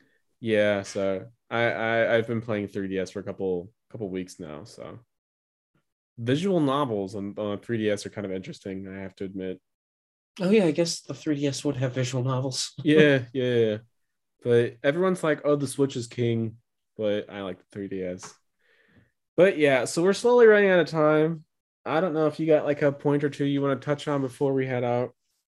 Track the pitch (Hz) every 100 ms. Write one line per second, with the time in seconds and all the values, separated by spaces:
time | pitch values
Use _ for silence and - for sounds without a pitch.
0 | _ _ _ _ 113 107 104 101 98 104
1 | 98 95 - _ - 117 117 85 113 113
2 | 107 113 113 113 117 104 101 107 98 95
3 | 90 104 95 90 95 90 95 _ _ 117
4 | 101 92 92 - 82 73 113 - 60 113
5 | _ _ _ _ _ _ _ _ _ _
6 | _ - 117 143 196 180 143 135 139 104
7 | 95 104 101 101 104 101 - 117 107 101
8 | 98 110 98 92 92 - 101 95 98 98
9 | 95 - 98 98 92 90 _ _ _ _
10 | _ _ _ - 185 220 170 151 165 -
11 | - 143 160 143 143 135 147 131 131 127
12 | 123 131 123 127 135 131 - - 147 156
13 | 151 135 117 135 123 120 110 107 - _
14 | _ _ _ _ 123 120 117 - 143 156
15 | 190 180 160 151 147 147 131 - 139 131
16 | 117 - 117 117 113 113 _ _ _ -
17 | 107 104 - 101 98 90 _ 107 98 95
18 | 90 95 - - _ _ _ _ _ _
19 | _ _ _ - 190 151 147 131 117 -
20 | 180 196 240 247 226 208 202 180 147 160
21 | 151 151 156 160 - _ _ _ 110 151
22 | 180 156 151 147 160 151 123 143 147 139
23 | 147 143 143 143 143 143 139 131 147 143
24 | - 143 131 123 139 135 131 123 120 120
25 | 123 _ _ _ _